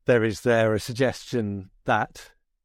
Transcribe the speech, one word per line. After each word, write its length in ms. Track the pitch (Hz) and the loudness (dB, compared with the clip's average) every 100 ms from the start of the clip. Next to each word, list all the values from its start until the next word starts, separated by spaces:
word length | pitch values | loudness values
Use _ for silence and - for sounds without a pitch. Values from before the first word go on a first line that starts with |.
| - | 2
there 180 | 120 | 2
is 180 | 110 98 | 2 0
there 320 | 123 113 113 | 2 2 2
a 60 | 107 | 0
suggestion 880 | - 117 127 - - 123 104 101 92 _ - | -4 -2 -2 -2 -6 -4 -4 -6 -12 _ -2
that 460 | 110 117 - - _ _ _ | 0 0 -10 -20 _ _ _